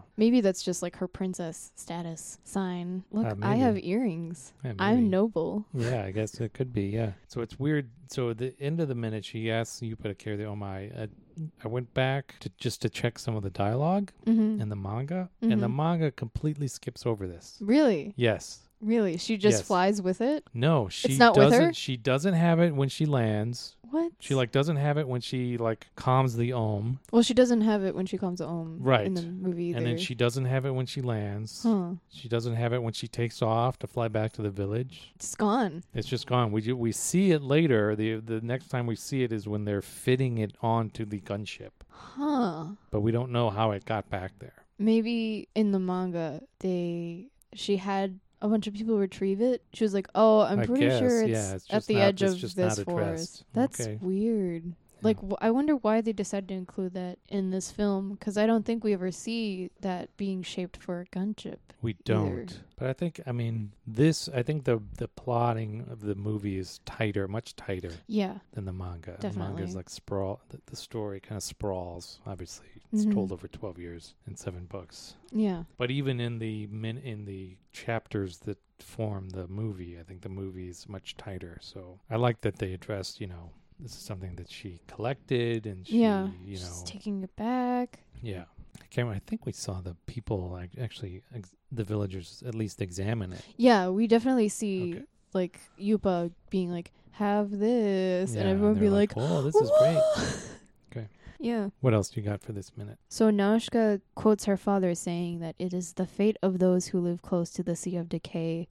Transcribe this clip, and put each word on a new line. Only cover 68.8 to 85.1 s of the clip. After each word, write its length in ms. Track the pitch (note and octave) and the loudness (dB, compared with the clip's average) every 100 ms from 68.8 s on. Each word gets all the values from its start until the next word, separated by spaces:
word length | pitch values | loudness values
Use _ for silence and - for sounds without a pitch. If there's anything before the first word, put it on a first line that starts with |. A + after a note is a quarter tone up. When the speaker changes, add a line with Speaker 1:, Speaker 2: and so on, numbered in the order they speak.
| F2+ E2+ F2 F2 | -8 -10 -12 -10
Speaker 2:
The 80 | G#2 | -8
manga 300 | G2+ F#2+ G2 | -6 -6 -6
is, 120 | F#2 | -6
Speaker 1:
Definitely. 0 | |
Speaker 2:
like, 160 | F#2+ - | -8 -12
sprawl. 500 | - - G2+ F#2+ G2+ - | -16 -6 -4 -4 -6 -12
The, 120 | - - | -20 -16
the 100 | B2+ | -16
story 440 | - A2+ G#2 G2 | -10 -8 -8 -8
kinda 200 | - G#2+ | -10 -10
sprawls. 800 | - - G#2 F#2 F2 F2 - - - | -10 -6 -4 -4 -6 -12 -16 -16 -14
Obviously, 400 | F#2 F2 - - - - | -12 -12 -16 -20 -20 -4
it's 100 | G#3+ | 0
Speaker 1:
Mm-hmm. 100 | G#3 | 2
Speaker 2:
told 200 | G3+ F#3+ | 2 0
over 140 | F#3+ - | -6 -10
twelve 300 | - G2+ F2 | -12 -12 -10
years 360 | F2 E2+ - - - | -12 -14 -16 -18 -16
in 100 | F2+ | -12
seven 280 | - F2+ F2+ | -10 -10 -12
books. 500 | G2 - - - - - | -14 -14 -18 -20 -20 -8
Speaker 1:
Yeah. 320 | A3 G#3+ F3 E3 - | -2 -2 -2 -8 -6
Speaker 2:
But 140 | B2 | -4
even 280 | C#3 C#3 B2 | -2 -2 -2
in 180 | A#2+ A#2 | -4 -4
the 280 | A2 G#2+ G#2 | -6 -6 -8
min-, 300 | G#2+ A2+ A#2 | -8 -6 -8
in 260 | C3+ G#2+ G2+ | -10 -10 -10
the 300 | F#2+ F#2 F#2 _ | -12 -14 -18 _
chapters 680 | - - A2+ - G#2+ F#2+ F2 | -12 -6 -6 -4 -4 -4 -6
that 180 | - G2 _ - | -10 -10 _ -20
form 520 | - - G#2+ G2 F#2 | -14 -6 -6 -6 -8
the 180 | F#2 F2 | -10 -8
movie, 500 | G2 A2 F#2 F2 E2+ | -6 -6 -8 -12 -14
I 40 | |
think 200 | E2+ F2+ | -18 -16
the 60 | F#2+ | -12
movie 400 | F#2+ F#2+ F#2 F2+ | -10 -10 -10 -12
is 200 | F2 - | -14 -14
much 280 | G2 - - | -14 -14 -14
tighter. 420 | - F#2 F2 E2+ | -12 -12 -12 -16
So 380 | - G2+ F2+ F2+ - | -18 -16 -16 -18 -4
I 80 | A2 | 2
like 240 | B2 A2+ | 2 2
that 140 | A2 - | -2 -2
they 140 | G2 | -4
addressed, 480 | F#2 - G2+ F2+ - | -6 -6 -6 -6 -10
you 60 | G2+ | -12
know, 240 | F2+ E2+ - _ - | -12 -16 -20 _ -18
this 120 | B2+ | -16
is 60 | - | -14
something 360 | - F#2+ F#2+ F2+ | -12 -10 -10 -12
that 140 | E2+ | -14
she 300 | - G2 E2+ - | -14 -14 -16 -16
collected 800 | - A2+ | -6 -6